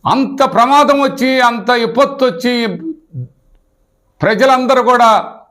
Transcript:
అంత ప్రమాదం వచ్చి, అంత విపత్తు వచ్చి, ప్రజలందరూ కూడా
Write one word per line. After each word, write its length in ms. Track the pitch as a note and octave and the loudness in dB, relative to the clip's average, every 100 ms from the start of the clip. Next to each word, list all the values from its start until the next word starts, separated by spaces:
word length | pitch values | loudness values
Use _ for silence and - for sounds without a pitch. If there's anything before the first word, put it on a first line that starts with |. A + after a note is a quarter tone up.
| - | -2
అంత 340 | B3 C4 - C4 A3+ | -2 -2 -2 0 2
ప్రమాదం 420 | A#3+ C#4+ C#4+ C#4 C4+ | 2 4 2 2 0
వచ్చి, 240 | C4+ B3+ C4 A#3+ | -2 -2 2 0
అంత 220 | A#3 G#3+ | 0 -2
విపత్తు 540 | A#3+ A3+ A#3 C#4 - B3+ | -2 0 0 -2 0 -2
వచ్చి, 280 | - A#3+ A#3+ A3+ E3+ D#4+ - _ C#3+ B2 _ _ _ _ _ _ _ _ _ | -2 -4 -2 -4 -6 -12 -14 _ -16 -16 _ _ _ _ _ _ _ _ _
ప్రజలందరూ 600 | F#3 G3+ C4+ B3+ B3+ C4 A#3 | -2 0 2 2 2 0 2
కూడా 180 | A#3+ A#3 G3+ - - _ | 4 4 2 -2 -16 _